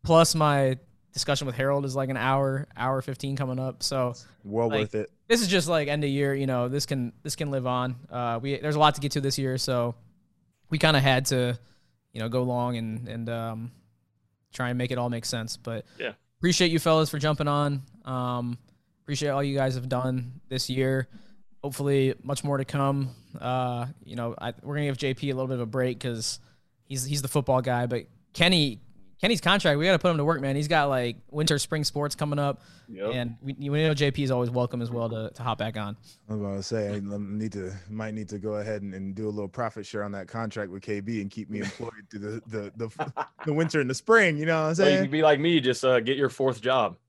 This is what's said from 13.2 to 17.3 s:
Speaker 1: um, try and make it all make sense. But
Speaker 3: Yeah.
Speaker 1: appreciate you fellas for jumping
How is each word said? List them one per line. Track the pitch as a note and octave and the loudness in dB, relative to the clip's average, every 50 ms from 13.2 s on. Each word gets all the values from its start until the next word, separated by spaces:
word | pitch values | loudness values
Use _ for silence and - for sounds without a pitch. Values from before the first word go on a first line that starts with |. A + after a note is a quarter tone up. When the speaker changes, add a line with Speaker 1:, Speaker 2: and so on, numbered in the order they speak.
| A#2 A2+ | -6 -6
Speaker 1:
um, | A#2 A#2 A2+ A2+ A2+ A2+ A2+ A#2+ - - _ _ _ _ _ _ _ _ _ _ _ _ _ _ - | -6 -6 -6 -6 -6 -8 -10 -12 -14 -18 _ _ _ _ _ _ _ _ _ _ _ _ _ _ -8
try | - B2+ B2 | -6 -4 -2
and | B2 B2 | -2 -2
make | B2 B2 | -2 -2
it | B2+ | -2
all | B2 A#2+ B2 | -2 -2 -2
make | A#2+ A#2 A2 | -4 -6 -6
sense. | - - A#2 A2 A#2 - | -6 -6 -6 -6 -8 -10
But | - - A#2 A2+ A2 - _ - - | -10 -10 -10 -10 -10 -10 _ -12 -10
Speaker 3:
Yeah. | - A#2 - _ _ _ _ _ | -10 -10 -10 _ _ _ _ _
Speaker 1:
appreciate | - F3+ E3+ - F3+ E3+ | 0 2 4 4 4 4
you | D#3+ E3 | 4 4
fellas | - E3 D#3+ D#3+ D#3 D3 | 4 4 4 4 4 2
for | - D3 | 0 -2
jumping | C#3 D#3 | 0 0